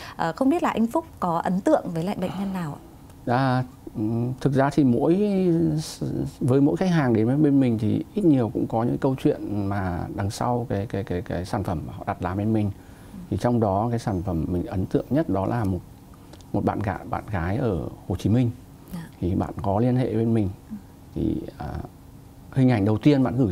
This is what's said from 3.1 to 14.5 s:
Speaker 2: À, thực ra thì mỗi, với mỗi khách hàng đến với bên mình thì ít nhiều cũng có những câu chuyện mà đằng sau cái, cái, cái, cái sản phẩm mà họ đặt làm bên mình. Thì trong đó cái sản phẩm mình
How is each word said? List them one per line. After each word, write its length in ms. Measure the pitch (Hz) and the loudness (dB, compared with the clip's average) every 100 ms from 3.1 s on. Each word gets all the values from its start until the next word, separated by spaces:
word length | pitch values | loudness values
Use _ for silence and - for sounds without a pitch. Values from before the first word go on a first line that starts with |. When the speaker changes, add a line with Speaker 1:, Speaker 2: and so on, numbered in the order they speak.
| - - | -10 0
Speaker 2:
À, 380 | 123 135 127 127 - - - 110 117 123 127 | 2 2 0 -2 -10 -12 -4 -2 0 -2 -2
thực 120 | 135 | 2
ra 180 | 135 139 | 4 4
thì 140 | 151 | 6
mỗi, 320 | 131 120 160 185 208 190 185 165 165 151 - - 135 - 135 - | 6 6 4 4 2 2 4 4 2 0 -4 -6 -6 -4 -6 -2
với 200 | 123 135 | 2 6
mỗi 160 | 143 170 | 4 4
khách 140 | 185 | 2
hàng 220 | 165 127 | 2 4
đến 140 | 110 113 | 4 4
với 100 | 139 | 4
bên 240 | 147 139 | 4 6
mình 180 | 127 110 | 4 2
thì 260 | 107 104 - | 0 0 -2
ít 100 | 208 | 2
nhiều 260 | 180 135 110 | 4 4 2
cũng 120 | - 113 | -2 -2
có 160 | 113 | 0
những 160 | 123 143 | 0 0
câu 180 | 135 131 | 0 2
chuyện 460 | 151 - - 104 98 | 0 0 -2 -2 -2
mà 380 | 101 92 87 87 | -2 -2 -4 -4
đằng 160 | 98 98 | -4 -4
sau 360 | - 120 123 117 | -2 -2 -2 -2
cái, 180 | 101 101 | -4 -4
cái, 180 | 98 | -6
cái, 180 | - 180 | -4 -6
cái 220 | - 85 | -6 -6
sản 200 | 92 104 | -4 -4
phẩm 180 | 92 80 - | -4 -6 -8
mà 60 | - | -8
họ 80 | - | -8
đặt 160 | 98 | -6
làm 160 | 90 98 | -4 -2
bên 140 | 107 | 0
mình. 180 | 110 104 - - - - - - | 0 0 -4 -14 -20 -18 -18 -6
Thì 60 | 98 | -2
trong 240 | 123 120 | 0 2
đó 260 | 107 98 117 | 2 2 0
cái 80 | 117 | -2
sản 240 | 123 90 | -2 -4
phẩm 220 | 98 82 | -2 -2
mình 180 | 76 | -2